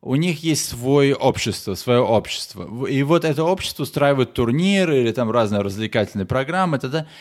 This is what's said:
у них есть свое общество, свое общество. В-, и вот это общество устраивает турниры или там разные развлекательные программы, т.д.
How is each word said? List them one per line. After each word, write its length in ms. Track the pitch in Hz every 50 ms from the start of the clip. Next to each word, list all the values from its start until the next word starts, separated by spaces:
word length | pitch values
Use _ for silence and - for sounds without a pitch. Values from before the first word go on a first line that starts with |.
у 140 | - 120 127
них 280 | 139 165 180 165 147 156
есть 260 | 165 156 127 - -
свое 460 | - 120 120 127 139 143 139 139 139
общество, 580 | - - 135 110 - - 117 98 - - - 98
свое 320 | 87 - - 123 120 123
общество. 600 | 101 113 107 87 - - - - - - 101 92 76
В-, 180 | 110 120 135
и 160 | 95 139 135
вот 240 | 143 139 165 170 160
это 180 | 160 151 135 160
общество 380 | 165 190 190 - - - -
устраивает 520 | 147 - - 151 143 143 143 135 127 - -
турниры 640 | - 123 113 120 147 175 190 202 196 190 165 151 135
или 100 | 123 113
там 200 | 107 - 123 110
разные 300 | 110 120 113 104 104 101 101
развлекательные 640 | 98 95 101 110 107 - 120 104 101 - 104 95 92
программы, 500 | 135 131 131 139 165 185 190 180 156 131
т.д. 300 | - 131 131 160 156 156 - -